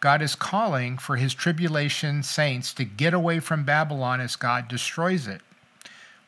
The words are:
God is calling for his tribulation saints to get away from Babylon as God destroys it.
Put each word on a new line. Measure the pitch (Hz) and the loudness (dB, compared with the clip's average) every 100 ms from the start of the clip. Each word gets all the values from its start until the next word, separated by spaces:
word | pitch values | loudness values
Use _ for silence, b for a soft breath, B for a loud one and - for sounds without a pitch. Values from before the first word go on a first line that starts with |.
God | 143 147 | 4 4
is | 151 - | 2 -2
calling | - 196 220 135 123 127 | -2 0 2 0 -2 -4
for | - 127 | -2 0
his | 131 | 0
tribulation | 127 170 160 170 151 147 - 151 143 | 0 0 0 0 2 0 0 -2 -2
saints | 135 - 147 127 127 | -2 0 0 0 -4
to | - | -4
get | 113 104 160 | -6 0 2
away | 180 170 165 | 4 2 0
from | - 156 | 0 -2
Babylon | 143 147 156 143 127 127 | 2 2 2 0 0 -2
as | 120 - | -2 -4
God | 123 123 117 | 0 0 -2
destroys | 123 - - 175 185 110 | -6 -4 0 0 0 -2
it. | 95 - _ _ _ B B B B | -10 -14 _ _ _ B B B B